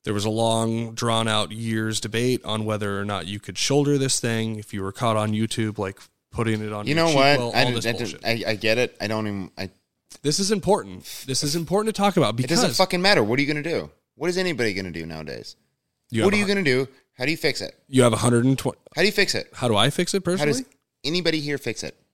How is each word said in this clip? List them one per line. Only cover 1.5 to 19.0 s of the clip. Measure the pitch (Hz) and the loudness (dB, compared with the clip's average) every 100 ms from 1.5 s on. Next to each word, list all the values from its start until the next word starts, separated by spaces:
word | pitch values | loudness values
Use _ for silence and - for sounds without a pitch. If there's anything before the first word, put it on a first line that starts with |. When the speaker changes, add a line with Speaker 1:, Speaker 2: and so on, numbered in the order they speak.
Speaker 1:
years | 110 113 110 110 107 | -6 -4 -2 -2 -4
debate | 107 113 123 123 | -2 0 0 0
on | - 107 | -2 -4
whether | 107 107 104 98 | -2 -2 -2 -4
or | |
not | 101 101 85 | -4 -6 -6
you | 101 | -10
could | - 92 | -10 -4
shoulder | - 139 143 143 | 2 2 4 2
this | 131 - | 0 0
thing | 120 113 113 107 | 0 0 -2 -6
if | 104 | -8
you | 101 | -6
were | 95 | -6
caught | - 120 110 | -2 0 0
on | 107 | 0
YouTube, | 107 110 - 110 104 | 0 -2 -2 -4 -2
like, | 95 - - _ _ | -6 -6 -20 _ _
putting | 120 113 107 | -4 -2 -2
it | 107 | -4
on | 107 107 | -6 -2
Speaker 2:
You | |
Speaker 1:
your | 156 | 2
Speaker 2:
know | 165 | 4
Speaker 1:
cheek | 143 | 6
Speaker 2:
what? | 135 143 | 6 4
Speaker 1:
well, | 120 | 2
Speaker 2:
I | 117 | 2
Speaker 1:
all | 123 | 2
Speaker 2:
didn't, | |
Speaker 1:
this | 120 113 | 0 -2
Speaker 2:
I | |
didn't, | 117 113 - | -2 -6 -6
Speaker 1:
bullshit. | - 117 92 | -4 -2 -2
Speaker 2:
I, | |
I | |
get | 107 110 113 | 0 2 2
it. | 120 - | 0 -2
I | 104 | -4
don't | 110 107 | -2 -2
even, | 101 92 - | -6 -10 -10
I | 95 _ _ _ _ - | -12 _ _ _ _ -6
Speaker 1:
This | 139 156 | -4 -2
is | 196 | 0
important. | 208 147 196 98 92 - - 135 | -2 2 0 -2 -14 -14 -14 -6
This | 131 | -4
is | 147 | -2
important | 165 156 190 220 | -4 -2 -2 -2
to | 202 | 0
talk | 202 185 | 2 4
about | 113 117 | 2 2
Speaker 2:
It | 123 | 0
doesn't | 180 | 2
Speaker 1:
because | 208 113 | 2 2
Speaker 2:
fucking | 185 175 | 2 4
matter. | 190 190 | 4 4
What | 107 127 | 4 2
are | |
you | 143 | 0
gonna | 147 | -2
do? | 151 131 73 _ _ | -2 -4 -6 _ _
What | _ 160 | _ -4
is | 180 | -2
anybody | 185 139 113 | -2 0 0
gonna | 95 95 | -2 -6
do | 82 | -8
nowadays? | 82 80 76 58 - - _ _ _ _ _ | -8 -10 -10 -12 -14 -20 _ _ _ _ _
Speaker 1:
You | 113 | 2
Speaker 2:
What | 185 | 4
Speaker 1:
have | |
Speaker 2:
are | 208 | 4
you | |
Speaker 1:
a | 196 | 2
Speaker 2:
gonna | 202 | 2
do? | 160 127 135 _ _ - | 2 2 -2 _ _ -6
How | 131 | -4
do | |
you | 160 | 0
fix | 151 - | -2 -2
it? | - _ _ | -8 _ _
Speaker 1:
You | 131 | 4
have | 123 | 4
a | 107 | 4
hundred | 120 120 127 | 4 4 4
and | 135 | 2
twenty. | 139 - - | 0 -8 -10
Speaker 2:
How | - | 0